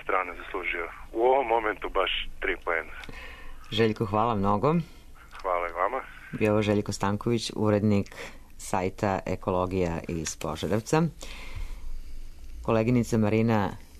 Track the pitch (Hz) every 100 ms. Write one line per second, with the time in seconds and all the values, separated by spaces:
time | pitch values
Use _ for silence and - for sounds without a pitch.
0 | - 95 90 - - 95 87 87 82 -
1 | - 110 123 135 120 113 107 95 90 98
2 | 90 - - - 95 87 - 82 78 -
3 | - - - - - - - 107 113 107
4 | 107 107 117 107 98 104 135 170 - -
5 | - - - - 95 87 87 85 95 127
6 | - - - - 107 104 104 104 101 101
7 | 98 101 - 117 - - 107 104 107 101
8 | 98 - - - - - - 98 92 -
9 | 104 92 - 90 - 90 90 92 87 82
10 | - 82 78 - 78 78 80 107 - 143
11 | 165 - - - - - - - - -
12 | - - - - - - - 113 113 123
13 | 113 113 107 110 113 110 95 - - -